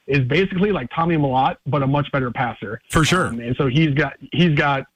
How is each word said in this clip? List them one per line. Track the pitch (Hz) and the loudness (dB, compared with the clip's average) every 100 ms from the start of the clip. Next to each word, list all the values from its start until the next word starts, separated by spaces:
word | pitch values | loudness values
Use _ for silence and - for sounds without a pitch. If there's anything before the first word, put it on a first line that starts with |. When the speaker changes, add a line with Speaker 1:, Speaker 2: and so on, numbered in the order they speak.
| - | -2
Speaker 1:
is | 139 123 | 0 2
basically | 156 190 185 208 | 0 0 0 0
like | 175 123 | 0 -4
Tommy | - 170 160 | -2 0 2
Mellott, | 139 127 147 175 | 2 2 0 -2
but | 139 143 | -4 -2
a | 135 | 0
much | 143 143 | 0 0
better | 139 127 | -2 -4
passer. | 113 120 110 101 113 - | -4 -6 -6 -12 -12 -2
Speaker 2:
For | 165 | 0
sure. | 151 180 147 | 2 2 0
Speaker 1:
Um, | 117 | -4
and | 117 | -6
so | 127 139 | -2 0
he's | 139 160 | 2 2
got, | 139 143 - - | 2 0 -4 -6
he's | - 175 147 | 2 2 4
got, | 143 135 - | 2 0 -4